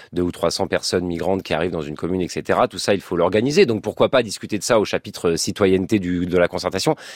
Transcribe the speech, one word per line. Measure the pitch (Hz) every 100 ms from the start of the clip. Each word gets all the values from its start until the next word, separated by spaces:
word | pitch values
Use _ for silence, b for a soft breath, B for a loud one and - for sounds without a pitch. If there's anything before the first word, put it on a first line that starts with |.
| B
deux | 87
ou | 87
trois | - 82
cents | - 90
personnes | 85 - 92 90
migrantes | 82 82 98
qui | -
arrivent | 78 92
dans | 85
une | 73 76
commune, | 85 92
et | 85
cetera. | 78 85 92 123
Tout | 95
ça, | - 98
il |
faut | - 85
l'organiser. | 85 107 131 170 147
Donc, | 107
pourquoi | 107 - 117
pas | 131
discuter | 107 - 101 101
de |
ça | - 113
au | 95
chapitre | 90 - - 87 82
citoyenneté | - - 95 92 92 107
du, | 90 87 90
de | 90
la | 87
concertation ? | 90 90 95 156 - B